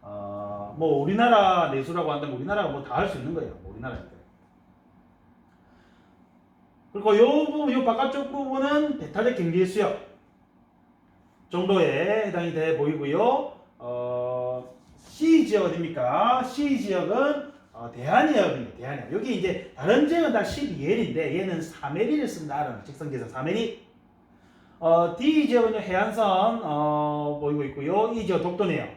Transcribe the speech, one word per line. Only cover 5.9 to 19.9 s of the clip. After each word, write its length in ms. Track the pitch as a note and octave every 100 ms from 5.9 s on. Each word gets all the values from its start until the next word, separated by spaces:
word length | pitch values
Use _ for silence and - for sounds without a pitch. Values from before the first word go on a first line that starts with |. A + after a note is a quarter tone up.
| _ _ _ _ _ _ _ _ _ _
그리고 240 | G3+ G#3 G#3
요 300 | B3 D4 D4
부분, 260 | D4+ D4
요 140 | B3+ A#3
바깥쪽 460 | A3+ C4+ C#4 C#4
부분은 680 | C#4+ C4+ C4 C4+ D4 D4 -
배타적 400 | D3 G3 A#3 G#3
경제 260 | E3+ E3+
수역 360 | F#3 G#3 G3 - - - _ _ _ _ _ _ _ _ _ _ _ _ _
정도에 760 | F3 F#3 F#3+ D#3+ - F#3 A3 G3+
해당이 280 | F3 E3+
돼 220 | D#3+ D#3+ D#3
보이고요. 760 | D3 D3+ C#3 E3 A#3 C#4 D4 - - _
어, 880 | A#2+ B2 B2 B2 B2 B2+ B2 B2+ B2+ - _ -
C 480 | - - D#4+ D#4+ -
지역 200 | G#3 F3+
어딥니까? 760 | E3 E3 D3 B2 D3 A3 B3+
C 360 | B3+ - C#4+ B3+
지역은, 680 | G3 F3+ D#3 A3+ C#4+ D4 - - _
어, 200 | - A#2
대한해협입니다. 840 | B2 C3+ G#3+ D#4 B3 F3 C3+ A2+ -
대한해협. 360 | B2+ C#3+ -
여기 220 | F3 B3+ G3+
이제 360 | F3+ D3+ - -
다른 320 | D3